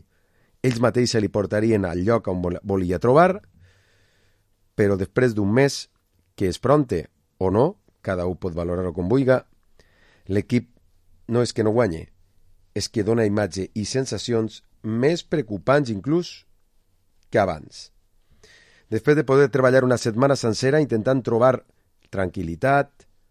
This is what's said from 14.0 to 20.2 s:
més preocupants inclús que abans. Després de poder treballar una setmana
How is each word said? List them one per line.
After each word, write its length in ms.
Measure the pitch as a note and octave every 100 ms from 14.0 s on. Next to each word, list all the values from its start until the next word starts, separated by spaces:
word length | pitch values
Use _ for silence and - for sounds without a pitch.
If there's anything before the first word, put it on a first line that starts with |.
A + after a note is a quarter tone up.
| C3+ G#2 - A#2 A2 - _ _
més 400 | A2 A2+ C#3 E3+
preocupants 720 | - D#3+ A#2+ G2+ - C#3+ C3
inclús 500 | G2+ F2+ E3 E3+ - _ _ _ _ _ _ _ _ _
que 80 | A#2
abans. 540 | F#2+ D#2 C#2+ - - _ _ _ _ _ - - _ _ -
Després 260 | A2 - D3+
de 80 |
poder 220 | C3 C3+ C#3
treballar 360 | C3 B2+ C3 B2+
una 100 | A#2+
setmana 380 | A#2+ A2